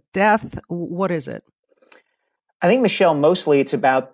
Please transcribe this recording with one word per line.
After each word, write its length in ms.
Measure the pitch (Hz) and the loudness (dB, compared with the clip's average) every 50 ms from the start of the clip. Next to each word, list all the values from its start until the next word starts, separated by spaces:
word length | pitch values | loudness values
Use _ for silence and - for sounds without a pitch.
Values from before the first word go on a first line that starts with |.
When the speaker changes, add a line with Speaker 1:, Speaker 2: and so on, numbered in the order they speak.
| - _ - | -14 _ -2
Speaker 1:
death? 460 | 190 196 214 208 220 - - - - - - | 0 2 2 2 2 -2 -6 -14 -14 -12 -10
What 420 | 175 175 170 - 175 175 196 185 | -10 -8 -8 -8 -6 -4 -4 -4
is 180 | 180 156 131 - | -4 -6 -6 -10
it? 160 | 58 55 - _ _ _ _ _ _ _ _ _ - _ _ _ _ _ _ _ _ _ _ _ _ _ | -12 -14 -16 _ _ _ _ _ _ _ _ _ -20 _ _ _ _ _ _ _ _ _ _ _ _ _
Speaker 2:
I 60 | 170 180 | 0 2
think, 160 | 220 262 247 | 2 2 2
Michelle, 320 | 196 - - 196 170 156 | 0 0 2 2 2 2
mostly 440 | 143 143 156 180 - - 156 147 139 | 4 2 2 2 0 0 2 2 2
it's 140 | 135 139 151 | 2 0 -2
about 400 | 123 120 131 131 131 131 - | 0 0 0 0 0 -2 -4